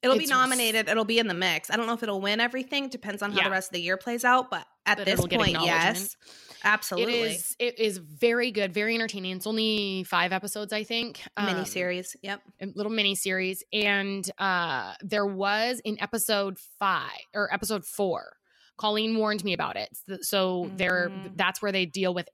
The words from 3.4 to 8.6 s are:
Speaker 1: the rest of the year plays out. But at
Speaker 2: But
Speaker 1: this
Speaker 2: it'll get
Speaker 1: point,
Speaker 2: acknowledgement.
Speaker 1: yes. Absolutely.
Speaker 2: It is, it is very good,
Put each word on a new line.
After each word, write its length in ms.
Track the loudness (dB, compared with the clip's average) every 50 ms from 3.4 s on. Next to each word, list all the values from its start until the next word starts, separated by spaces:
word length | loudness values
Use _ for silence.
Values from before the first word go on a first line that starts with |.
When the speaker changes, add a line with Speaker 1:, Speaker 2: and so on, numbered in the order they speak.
| 2
Speaker 1:
the 60 | 4 2
rest 160 | 0 -2 -2
of 20 | -6
the 80 | -4
year 160 | 0 0 -2
plays 260 | 0 0 -4 -4 0 4
out. 280 | 6 6 6 4 2
But 160 | -4 -8 -8 _ _ _ _
at 140 | 0 2 2
Speaker 2:
But 80 | 4
Speaker 1:
this 80 | 2 2
Speaker 2:
it'll 120 | 2 2 2
get 100 | 2 4
Speaker 1:
point, 180 | 4 4 4
Speaker 2:
acknowledgement. 400 | 2 2 4 4 4 4 4 2
Speaker 1:
yes. 200 | 0 -4 -6 -8 _ _ -20 -20 -20 -20 -20 -20 -2 2
Absolutely. 520 | 2 2 4 2 -2 -2 0 0 0 2 0 0
Speaker 2:
It 80 | 0 -2
is, 240 | -2 -4 -6 -4 _
it 200 | -2 -2 0 0
is 180 | 0 0 0 -2
very 520 | -10 -14 -6 2 2 4 4 4 2 0
good, 240 | 0 0